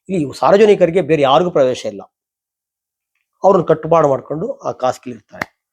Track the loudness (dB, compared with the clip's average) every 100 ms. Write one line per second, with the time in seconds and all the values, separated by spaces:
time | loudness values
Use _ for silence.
0 | -8 -6 -6 -4 2 4 4 4 2 0
1 | 0 0 2 2 2 0 0 -2 -8 -12
2 | -16 _ _ _ _ _ _ _ _ _
3 | _ _ _ _ 2 2 2 -2 0 2
4 | 2 0 -6 -8 -8 -8 -10 -4 -4 -4
5 | -12 -18 _ -14 -14 _ _